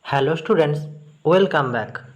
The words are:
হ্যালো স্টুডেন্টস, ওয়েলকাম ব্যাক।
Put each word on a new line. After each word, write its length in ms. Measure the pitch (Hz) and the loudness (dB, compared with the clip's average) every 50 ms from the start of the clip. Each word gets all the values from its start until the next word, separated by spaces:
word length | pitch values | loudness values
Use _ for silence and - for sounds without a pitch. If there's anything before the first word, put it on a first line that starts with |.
| _ - | _ -2
হ্যালো 260 | - 139 135 143 165 | -2 0 0 0 -2
স্টুডেন্টস, 520 | 160 - - 220 170 156 147 151 - - - - - - - - _ _ | -4 0 0 2 2 2 0 0 -4 -6 -10 -16 -18 -20 -20 -20 _ _
ওয়েলকাম 460 | 151 170 190 196 185 175 151 139 127 | 2 4 4 4 4 2 0 0 0
ব্যাক। 260 | 120 113 107 - - - - - - | -4 -4 -6 -6 -12 -18 -18 -20 -20